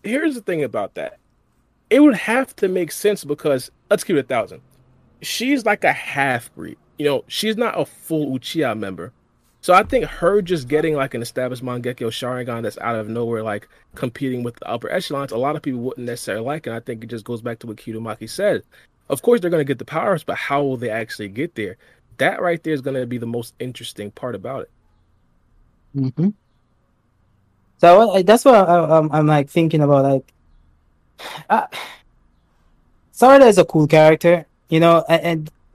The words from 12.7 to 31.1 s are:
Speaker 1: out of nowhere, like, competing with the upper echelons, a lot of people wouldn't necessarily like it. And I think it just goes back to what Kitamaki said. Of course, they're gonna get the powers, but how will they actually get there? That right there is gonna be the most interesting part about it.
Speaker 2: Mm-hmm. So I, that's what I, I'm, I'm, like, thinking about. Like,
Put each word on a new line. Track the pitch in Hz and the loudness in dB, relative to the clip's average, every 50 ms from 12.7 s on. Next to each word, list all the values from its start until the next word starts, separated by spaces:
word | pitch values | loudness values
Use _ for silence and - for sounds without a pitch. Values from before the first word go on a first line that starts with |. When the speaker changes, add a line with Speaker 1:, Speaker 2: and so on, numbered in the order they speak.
| - - | -8 -8
Speaker 1:
out | - 117 117 | -6 -6 -6
of | 110 107 107 | -6 -6 -6
nowhere, | 113 120 117 117 117 110 110 | -6 -6 -4 -4 -4 -6 -4
like, | 107 104 104 - _ _ _ _ _ - | -6 -8 -8 -10 _ _ _ _ _ -12
competing | - 135 120 - - 143 131 127 123 | -10 -8 -8 -8 -6 -6 -6 -6 -6
with | 120 120 - | -8 -10 -10
the | - - - | -12 -10 -10
upper | 117 - - - | -10 -8 -6 -6
echelons, | - 185 - - 143 139 139 - | -6 -6 -6 -6 -8 -8 -8 -6
a | 110 | -4
lot | 117 131 147 156 | -4 -4 -4 -4
of | 165 | -6
people | - 143 127 120 | -6 -8 -8 -6
wouldn't | 120 131 - 127 120 | -8 -8 -10 -10 -10
necessarily | 120 117 - - 117 98 110 113 | -10 -10 -10 -8 -8 -8 -6 -6
like | 139 151 160 - | -8 -8 -8 -10
it. | 120 | -10
And | 117 | -10
I | 117 | -10
think | - - 117 110 117 | -10 -12 -12 -12 -12
it | |
just | 113 120 110 - | -12 -14 -12 -10
goes | - 120 110 | -10 -10 -8
back | 117 120 117 - | -8 -10 -10 -10
to | 120 113 | -12 -14
what | 104 | -16
Kitamaki | - - 117 110 110 117 113 107 - 113 113 | -14 -14 -12 -12 -10 -10 -10 -10 -12 -12 -12
said. | - 180 202 202 139 95 - _ _ _ _ _ _ _ _ - | -6 -2 -2 -2 -2 -2 -6 _ _ _ _ _ _ _ _ -8
Of | - - | -8 -2
course, | - 240 240 220 | 2 2 2 2
they're | 175 170 | 2 0
gonna | 170 156 | -2 -2
get | 139 143 131 - | -2 -2 -4 -6
the | 131 | -8
powers, | - 151 165 214 202 185 151 - | -8 -6 -4 -2 -2 -2 -2 -4
but | - - | -8 -8
how | - - - 139 143 143 | -8 -4 -2 -2 -2 0
will | 135 131 | -2 -4
they | 117 123 110 | -4 -6 -6
actually | 107 117 110 - - - 107 98 | -6 -6 -8 -8 -10 -12 -12 -10
get | 98 120 156 165 - | -8 -8 -8 -8 -8
there? | 113 104 90 - - _ _ _ _ _ _ _ - | -8 -10 -10 -12 -16 _ _ _ _ _ _ _ -4
That | 131 180 - - | -2 -2 -2 -2
right | 180 175 170 160 - | -4 -4 -4 -4 -4
there | 160 151 | -6 -6
is | 135 | -6
gonna | 127 139 135 131 123 | -6 -6 -6 -6 -6
be | 120 123 117 | -6 -8 -8
the | 117 | -8
most | 117 120 120 113 - _ - | -8 -8 -8 -10 -10 _ -12
interesting | 123 117 113 - 117 - - - 104 104 | -12 -12 -12 -14 -16 -16 -14 -12 -14 -14
part | - - 131 123 - | -12 -12 -10 -10 -10
about | 95 107 123 139 113 | -10 -10 -12 -12 -12
it. | - - _ _ _ _ _ _ _ _ _ _ _ _ _ _ _ _ _ _ _ _ _ _ _ _ - | -12 -14 _ _ _ _ _ _ _ _ _ _ _ _ _ _ _ _ _ _ _ _ _ _ _ _ -6
Speaker 2:
Mm-hmm. | 139 131 135 - 151 170 208 - _ _ _ _ _ _ _ _ _ _ _ _ _ _ _ _ _ _ _ _ _ _ _ _ _ _ _ _ _ | -4 -4 -4 -2 -2 -2 -2 -2 _ _ _ _ _ _ _ _ _ _ _ _ _ _ _ _ _ _ _ _ _ _ _ _ _ _ _ _ _
So | 180 170 180 208 226 208 | 8 8 10 8 8 6
I, | 185 190 | 2 2
that's | 180 202 226 247 - | 4 4 4 6 8
what | 277 240 | 8 8
I, | 202 185 170 175 175 160 147 160 160 | 8 6 6 4 4 4 4 4 4
I'm, | 156 156 | 4 2
I'm, | 151 156 151 | 2 2 2
like, | 151 151 147 139 - | 4 2 2 0 0
thinking | - 170 165 160 165 151 | 0 0 2 2 2 2
about. | 147 143 143 135 135 | 4 4 4 4 4
Like, | 139 135 131 - _ _ _ _ _ _ _ _ _ _ _ _ _ _ _ _ _ | 2 0 0 -2 _ _ _ _ _ _ _ _ _ _ _ _ _ _ _ _ _